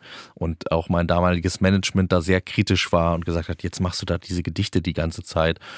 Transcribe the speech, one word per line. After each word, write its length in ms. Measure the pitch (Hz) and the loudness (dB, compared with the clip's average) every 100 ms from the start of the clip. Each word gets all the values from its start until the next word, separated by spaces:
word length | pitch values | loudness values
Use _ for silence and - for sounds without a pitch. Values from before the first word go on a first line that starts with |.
| - - - - | -16 -20 -20 -8
Und 360 | 82 82 - | -6 -6 -2
auch 180 | 82 - | -2 0
mein 180 | 87 85 | 0 2
damaliges 520 | 87 90 87 90 - | 4 4 2 0 0
Management 520 | 95 98 - 98 90 | 2 2 2 0 2
da 100 | 90 | 2
sehr 180 | 82 92 | 4 0
kritisch 520 | - - 101 92 - | 2 -2 2 2 2
war 240 | 87 85 85 | 2 2 0
und 100 | 87 | -2
gesagt 240 | 85 82 | -4 -4
hat, 140 | 95 | -6
„Jetzt 160 | - - | -6 -4
machst 220 | 90 - | -4 -4
du 40 | 92 | -4
da 140 | 85 | -4
diese 240 | - 90 | -2 -4
Gedichte 380 | 85 82 101 95 | -4 -4 -2 0
die 120 | 85 | -2
ganze 300 | 80 82 - | -2 -4 -4
Zeit.“ 360 | - - 80 - - | -4 0 0 0 -8